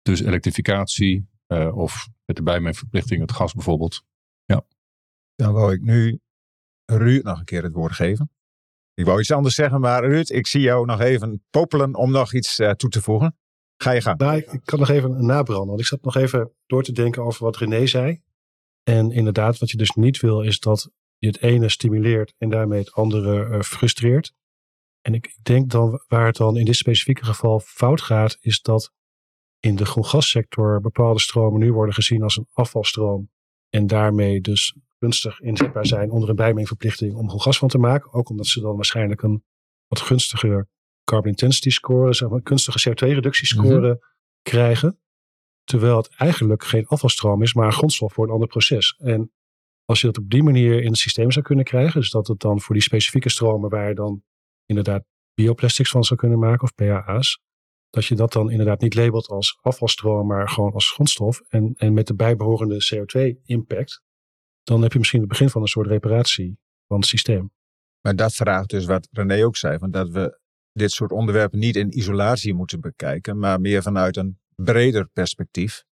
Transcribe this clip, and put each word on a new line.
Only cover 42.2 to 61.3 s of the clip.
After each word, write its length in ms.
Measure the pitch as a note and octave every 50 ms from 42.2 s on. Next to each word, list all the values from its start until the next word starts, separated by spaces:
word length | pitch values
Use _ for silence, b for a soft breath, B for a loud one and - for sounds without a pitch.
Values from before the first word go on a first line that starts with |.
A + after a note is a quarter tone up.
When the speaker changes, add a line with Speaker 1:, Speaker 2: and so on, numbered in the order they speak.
| B2+ A2+
Speaker 3:
maar, 80 | G#2+
een 100 | B2+ -
gunstige 420 | - C#3 C3 - - - - - B2
C 20 |
O 20 | A2+
twee 200 | - - C3 C#3+
reductiescore 760 | C#3 A#2+ C#3 - - - - B2 A2 G#2 C3 C3+ - B2 A#2+
Speaker 2:
Mhm. 80 | A#2+ A#2 b b b b _ _ _ _
Speaker 3:
krijgen. 580 | _ - - A#2 A#2+ A#2+ A#2+ A2+ C#3+ E3+ G3 _ _ _ _ _ _ _ _ _ _ _ _ _ _
Terwijl 340 | - - A#2 A2 A#2+ A#2+
het 120 | A2+ A2+ - _
eigenlijk 460 | - C3 E3+ D#3+ - A#2+ G#2 G#2+ - -
geen 240 | - - A2+ A2
afvalstroom 540 | - D3+ D3 - B2 - - - G#2 G2+ G2+
is, 120 | A2+ A2 A#2
maar 120 | A#2+ A2
een 80 | G#2+ G#2+
grondstof 400 | - D#3 D#3 - - A#2 G2+ -
voor 120 | - A2+
een 80 | A2 A2+
ander 140 | A2 A2+
proces. 480 | A2 - A#2 - - C#3 A2 - - -
En 340 | _ C#3+ B2 A2+ A2 A2+ A2 _ _ _ _ _ _ _ _ _ _ _
als 160 | - A#2 -
je 60 | -
dat 100 | A#2+ G2+
op 120 | A2+ G2+ G2
die 140 | A2 C3+ D3+
manier 380 | D3+ C3+ B2+ A#2+ A#2 A#2 A#2+
in 60 | A#2+
het 100 | A2+ A2+
systeem 340 | A2 - - - - A2+ B2
zou 140 | C3 D3 C#3+
kunnen 200 | - C#3+ C3+ C3
krijgen, 340 | - - B2 C3+ E3 - D#3
dus 100 | A#2 -
dat 180 | - A2 G#2
het 120 | - A2 G2
dan 220 | - G#2+ G#2 G2+
voor 140 | - - G#2+
die 80 | G#2 G#2
specifieke 460 | - - A2 - - - C3 - B2
stromen 400 | - - A#2 A2+ A2 G#2+ G#2 G#2
waar 180 | G#2+ G#2+ G#2
je 80 | G#2 G#2
dan 280 | G2 G#2 G#2 G2+ G2 _ _ _ _ _ _ _ _ _
inderdaad 380 | _ G#2 G#2 G2+ G#2 G2 G2 - _ _ _ _ _ _
bioplastics 560 | - A2 A2+ A#2 - - A#2+ - - C3 -
van 140 | - B2 A2+
zou 160 | - B2+ -
kunnen 200 | - A#2+ A#2 A2+
maken 240 | A2+ A2+ A#2 A#2+ -
of 100 | B2 -
P 80 | -
A 260 | G#2+ G#2 G2+ F#2+ F#2
A's, 320 | F#2+ F#2+ A#2 C#3 - - - _ _ _ _ _ _ _ _ _ _
dat 160 | - A2+ G#2+
je 100 | - B2
dat 160 | G#2+ A2+ A#2
dan 200 | - A2 G#2+ A2+
inderdaad 300 | A#2 A2 G#2+ G#2 G2+ G2+
niet 140 | - A#2 G#2
labelt 320 | A2+ A#2 A#2 A2 A2+ -
als 320 | - G#2 G2 G2+ - - _
afvalstroom, 680 | _ B2 B2+ - A#2+ A2 - - - G#2+ G#2+ G#2 G#2
maar 220 | G#2 G2+ G2 G2 G2+
gewoon 240 | - - G2+ G2+ G2+
als 180 | G2+ - -
grondstof 500 | - - D3 - - - G#2 G#2+